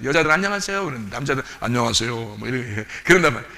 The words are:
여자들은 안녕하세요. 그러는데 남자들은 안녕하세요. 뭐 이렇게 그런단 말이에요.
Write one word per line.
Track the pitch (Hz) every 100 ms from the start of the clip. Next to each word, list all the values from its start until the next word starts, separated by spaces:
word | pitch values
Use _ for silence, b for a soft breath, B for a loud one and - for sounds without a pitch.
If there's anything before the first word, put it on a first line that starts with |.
여자들은 | 131 160 156
안녕하세요. | 156 196 202 190 196
그러는데 | 190 127 104
남자들은 | 120 143 135 - B
안녕하세요. | 110 123 117 110 117
뭐 | 120 113 104 113
이렇게 | 127 120 107 107 B
그런단 | - 180 160
말이에요. | 117 -